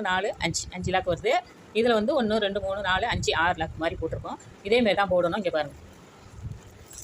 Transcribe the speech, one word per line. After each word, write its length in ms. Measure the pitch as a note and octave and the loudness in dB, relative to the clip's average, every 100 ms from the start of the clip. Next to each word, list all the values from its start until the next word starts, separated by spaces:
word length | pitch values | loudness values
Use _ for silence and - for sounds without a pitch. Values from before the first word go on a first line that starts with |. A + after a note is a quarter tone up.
| G3 | -2
நாலு, 180 | F#3 G3+ - | 0 -2 -2
அஞ்சு, 180 | E3+ - - F3+ | -4 -4 -8 -8
அஞ்சு 160 | F#3 | -2
லாக் 160 | F#3 F#3 | 0 0
வருது. 200 | E3 G#3 F4 - - - G#3+ | -2 2 0 -2 -20 -6 0
இதுல 160 | A#3+ A3 | 2 4
வந்து 140 | A3 D4+ | 2 2
ஒண்ணு, 140 | G#3+ A3 | 2 2
ரெண்டு, 160 | G3 G3+ F#3+ | 0 -2 -4
மூணு, 140 | G3 F#3+ | -4 0
நாலு, 160 | F#3+ A#3 | 0 0
அஞ்சு, 180 | F3+ - D#3+ | 0 0 2
ஆறு 160 | E3+ E3 | 2 2
லாக் 200 | D#3+ - | -2 -2
மாதிரி 140 | E3 F#3 | -4 -2
போட்டிருக்கோம். 380 | D#3+ - F3+ C#4+ - - G3+ | -6 -6 -8 -12 -14 -12 0
இதே 100 | A#3+ | 4
மாதிரி 140 | A3 F#3 | 4 4
தான் 120 | G3 | 4
போடணும். 280 | F3+ E3+ G#3 | 4 4 0
இங்க 100 | F3 D#3+ | 0 -2
பாருங்க, 200 | C#3+ - - - - - - - - - - - - - | -2 -8 -20 -20 -20 -20 -20 -14 -12 -12 -16 -20 -20 -14